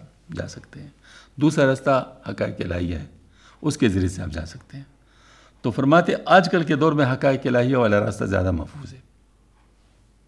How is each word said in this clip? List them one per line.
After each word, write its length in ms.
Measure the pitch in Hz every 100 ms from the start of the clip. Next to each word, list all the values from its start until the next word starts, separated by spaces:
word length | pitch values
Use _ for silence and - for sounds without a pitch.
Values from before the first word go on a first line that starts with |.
| - _ -
جا 200 | - -
سکتے 320 | - - -
ہیں۔ 80 | 147 - _ - - -
دوسرا 360 | 147 160 139
رستہ 420 | 131 - 135 - - -
حقائق 260 | 101 104 -
الہیہ 380 | 101 87 87 80
ہے، 100 | 71 - _ _ - _
اس 140 | 151 135
کے 120 | 120
ذریعے 200 | 95 92
سے 140 | -
آپ 60 | 90
جا 180 | 78 82
سکتے 300 | - - 139
ہیں۔ 80 | 139 _ _ _ _ - _ _
تو 80 | 131
فرماتے 420 | 113 135 160 175
ہیں، 100 | 185 -
آج 240 | 175 175
کل 120 | 185
کے 140 | 156 151
دور 160 | 160
میں 200 | 151 135
حقائق 280 | 131 143 131
الہیہ 320 | 135 123 123 131
والا 240 | 117 101
راستہ 240 | 107 -
زیادہ 260 | - 98 92
محفوظ 420 | 87 - - 139
ہے، 80 | - - _ _ _ _ _ _ _ _ _ _ _